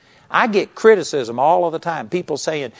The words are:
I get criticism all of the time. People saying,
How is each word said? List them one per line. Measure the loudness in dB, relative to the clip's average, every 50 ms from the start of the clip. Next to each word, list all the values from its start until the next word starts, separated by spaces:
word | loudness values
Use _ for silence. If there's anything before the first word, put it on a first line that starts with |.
| _ _ _ _ _ -4
I | 0 0 0 2
get | 0 0 -2 -2 -4
criticism | 2 6 6 6 6 4 -2 -4 -4 -4 -4 -2 0
all | 2 2 2 2 0
of | -2 -4
the | -6
time. | -6 -6 -6 -6 -6 -6
People | -6 -6 -6 -6 -8
saying, | -6 -4 -6 -4 -4 -6 -8 -10 -16